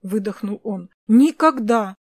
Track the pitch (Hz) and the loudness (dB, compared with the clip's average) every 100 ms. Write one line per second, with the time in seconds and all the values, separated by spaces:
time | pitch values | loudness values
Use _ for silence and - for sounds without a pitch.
0 | 190 214 202 196 202 202 - 196 180 _ | -6 -6 -6 -10 -10 -10 -10 -12 -12 _
1 | _ 220 285 311 320 262 214 233 202 190 | _ 4 4 4 0 0 -2 -2 -2 -10